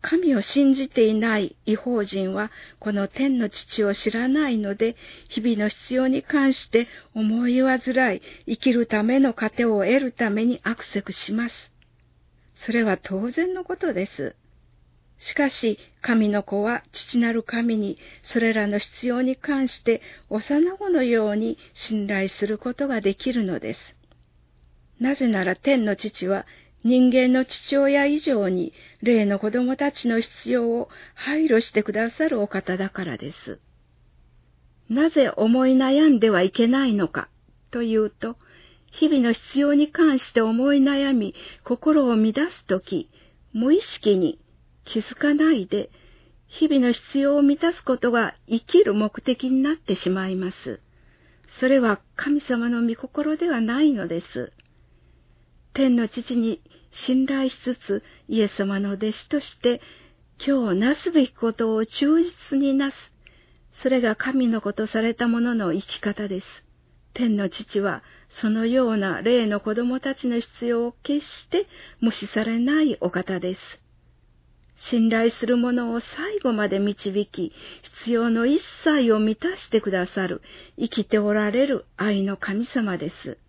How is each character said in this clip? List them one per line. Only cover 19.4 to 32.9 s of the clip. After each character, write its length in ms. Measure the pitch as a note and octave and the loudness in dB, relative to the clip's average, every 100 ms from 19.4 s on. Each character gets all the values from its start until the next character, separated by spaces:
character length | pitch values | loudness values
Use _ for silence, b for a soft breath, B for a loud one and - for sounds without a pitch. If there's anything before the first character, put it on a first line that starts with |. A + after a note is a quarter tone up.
| - C#4 C4 | -4 -2 -2
し 160 | - | -2
て 200 | - A3+ B B B | -2 -2 B B B
幼 480 | G#3+ - C#4+ E4+ F#4+ | -8 -2 2 2 0
子 120 | G4+ | 0
の 140 | E4+ | 0
よ 280 | B3+ A3+ G#3+ | 2 2 0
う 60 | G#3 | -2
に 220 | A3+ - B | -4 -6 B
信 320 | - - A3 G3+ | -18 -6 -4 -2
頼 220 | G3+ F#3+ | -2 -4
す 180 | - G3+ | -4 -4
る 120 | G#3+ | -4
こ 160 | B3 | -6
と 120 | B3 C#4 | -4 -4
が 140 | A#3+ | -2
で 160 | G3+ G3 | -2 -2
き 160 | B3+ | -4
る 100 | A#3+ | -2
の 160 | G3 E3+ | -2 -4
で 160 | G#2+ | -8
す。 60 | - - _ _ _ _ _ _ _ _ _ _ _ | -10 -14 _ _ _ _ _ _ _ _ _ _ _
な 160 | B3 C#4 | -2 0
ぜ 100 | B3+ | 0
な 160 | G#3 | 0
ら 140 | F3+ F#3 | 0 -2
天 280 | - C4+ | 2 2
の 120 | G#3+ G3+ | 2 -2
父 320 | G#3+ - F3+ | -6 -6 -4
は 180 | G3 - b b _ A3+ | -4 -4 b b _ 2
人 240 | B3+ B3+ | 6 6
間 220 | B3+ B3+ | 6 4
の 120 | B3+ | 2
父 320 | C4 - - C#4 | 0 -6 -2 2
親 300 | C#4 C#4+ C#4+ | 4 4 2
以 140 | D4 | 0
上 280 | D#4 A#3+ F#3+ | 0 0 0
に 240 | F#3 E3 B B B | -2 -4 B B B
霊 220 | G#3+ A3+ | 2 4
の 160 | G#3 G3+ | 4 0
子 100 | G#3+ | -2
供 240 | A#3+ B3 | -2 -2
た 160 | C4 C#4+ | 0 -4
ち 160 | - A#3+ | -2 -2
の 140 | A3+ | -2
必 320 | A3+ - A#3 | -4 -10 -2
要 180 | B3 A#3 | 0 0
を 180 | A#3 - B B - | -2 -6 B B -12
配 300 | - D4+ D#4 | -4 0 2
慮 140 | A3+ | 2
し 120 | - | 2
て 100 | G#3+ | -2
く 80 | G#3+ | -2
だ 200 | G#3 A3+ | -2 -4
さ 180 | - D#4 | -2 -2
る 120 | B3 | 0
お 60 | G#3 | -2
方 300 | F#3+ F#3 F#3 | -4 -4 -4
だ 140 | G3 | -6